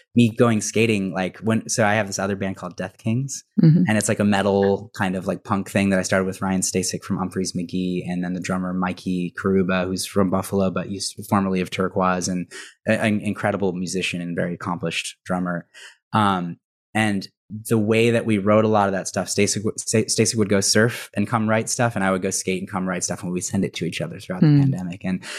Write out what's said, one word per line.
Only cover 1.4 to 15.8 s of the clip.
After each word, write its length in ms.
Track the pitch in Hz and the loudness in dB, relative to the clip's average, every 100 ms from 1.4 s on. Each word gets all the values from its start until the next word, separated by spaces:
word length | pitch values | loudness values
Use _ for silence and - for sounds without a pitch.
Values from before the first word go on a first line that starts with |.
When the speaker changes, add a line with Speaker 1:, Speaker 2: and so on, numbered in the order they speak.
| 98 110 - | -2 -2 0
Speaker 1:
so 160 | - 104 | 0 2
I 80 | |
have 140 | 107 98 | 2 0
this 100 | 98 | -2
other 180 | 98 98 | -2 -2
band 200 | 98 92 | -4 -6
called 180 | 90 85 | -10 -10
Death 220 | 92 - | -12 -6
Kings, 460 | 113 113 135 - - - | -4 -2 -4 -8 -6 4
Speaker 2:
Mm-hmm. 220 | 160 156 180 | 6 6 4
Speaker 1:
and 80 | 107 | 2
it's, 140 | 104 | 2
like, 80 | 107 | 2
a 60 | |
metal 640 | 104 98 98 98 98 98 104 - | 2 4 4 4 4 2 -4 -4
kind 200 | 98 92 | -2 -2
of, 120 | 90 | -4
like, 160 | 90 | -6
punk 260 | - 98 95 | -2 -4 0
thing 220 | 107 98 | 2 4
that 80 | 95 | 2
I 20 | |
started 240 | 92 98 95 | 2 2 0
with 160 | 95 | -2
Ryan 200 | 98 95 | -2 0
Stasek 420 | 90 95 90 87 | 0 -2 -2 -6
from 160 | - 92 | -4 -4
Umphreys 360 | 90 92 90 92 | -2 -4 -4 -4
McGee, 460 | 85 92 92 90 87 | -4 -4 -2 -2 -4
and 160 | 90 | -4
then 100 | 90 | -4
the 80 | 90 | -6
drummer 320 | 82 92 92 | -4 -4 -2
Mikey 600 | 92 92 92 - 90 87 - | -2 -2 -4 -4 -4 -4 -4
Karuba, 460 | 98 95 92 95 90 | 0 2 2 0 0
who's 220 | 92 - | -4 -4
from 240 | 101 95 | 0 0
Buffalo, 400 | 95 95 98 95 | 0 -2 0 0
but 180 | 87 85 | -2 -6
used, 260 | 98 - - 104 | -6 -8 -10 0
formerly 320 | 107 98 95 | 0 2 0
of 80 | 87 | -2
Turquoise, 580 | - 92 95 92 90 90 | -2 -2 0 0 0 -2
and 240 | 90 87 - - - - | -4 -6 -12 -18 -8 -2
a-, 120 | 110 | 0
an 200 | 110 104 | 2 0
incredible 500 | 101 95 107 98 95 | -2 -2 -2 0 -2
musician 460 | 87 90 92 87 87 | -2 -4 -4 -4 -4
and 160 | 87 87 | -4 -4
very 200 | 90 85 | -4 -4
accomplished 640 | - 85 82 - - - - | -6 -4 -4 -4 -8 -12 -6
drummer. 420 | 92 90 87 - - | -4 -2 -4 -8 -18